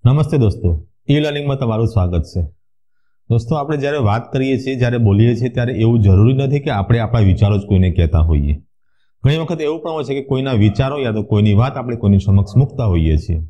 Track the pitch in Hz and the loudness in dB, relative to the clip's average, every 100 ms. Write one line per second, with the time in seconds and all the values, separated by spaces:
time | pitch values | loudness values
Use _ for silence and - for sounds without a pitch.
0 | 120 143 151 147 107 - 87 82 - _ | 2 2 0 2 0 0 -2 -2 -8 _
1 | - 147 151 143 143 135 117 110 110 104 | -2 0 0 -4 -4 -4 -2 -2 -2 0
2 | 87 87 76 92 78 _ _ _ _ _ | 0 -2 -4 -6 -8 _ _ _ _ _
3 | _ _ _ 117 117 156 143 147 139 147 | _ _ _ -2 -2 -4 -4 -4 -2 -2
4 | 104 110 - 135 135 127 131 131 123 120 | 0 -2 -4 -4 -2 -2 -4 -2 -2 2
5 | 110 101 120 113 123 127 120 110 113 117 | 2 4 2 2 -2 -2 -4 0 2 4
6 | 98 95 113 135 135 143 147 110 98 117 | 4 6 4 2 0 -2 -2 -4 0 0
7 | 110 117 98 85 101 104 - 95 90 82 | 0 2 2 2 2 0 0 2 2 2
8 | 82 80 80 73 71 71 _ _ _ _ | 2 2 2 2 0 -4 _ _ _ _
9 | _ _ 131 156 160 160 151 160 165 160 | _ _ -2 -2 -4 -4 -4 -4 -6 -8
10 | 127 139 135 131 135 117 104 101 135 143 | -6 -6 -4 -4 -2 2 2 2 -4 -2
11 | 123 107 110 104 107 101 131 139 120 117 | -4 -4 -2 0 2 2 0 -4 -8 -2
12 | 104 98 98 98 98 131 120 - 113 85 | 2 2 4 0 2 0 0 -2 -2 0
13 | 80 78 - 82 | 2 0 -2 -6